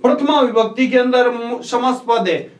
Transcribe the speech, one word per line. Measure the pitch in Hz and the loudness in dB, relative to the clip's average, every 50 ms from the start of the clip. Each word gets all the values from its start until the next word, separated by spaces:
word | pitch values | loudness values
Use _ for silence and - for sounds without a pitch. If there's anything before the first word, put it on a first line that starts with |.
| - | 0
प्रथमा | 254 277 285 277 285 302 294 | 0 2 2 0 0 2 2
विभक्ति | 254 240 214 226 226 220 220 - 262 226 | 2 2 2 0 0 0 0 -2 -2 2
के | 247 254 | 2 2
अंदर | 247 254 247 247 247 240 240 233 233 233 240 - - | 2 2 2 2 2 2 0 -4 -6 -8 -8 -10 -8
समास | - 262 - 247 254 254 247 - - | -6 -4 -2 -2 -2 -2 -2 -2 -2
पद | 226 208 190 180 | 0 0 0 -2
है | 160 - - - - | -2 -4 -6 -10 -18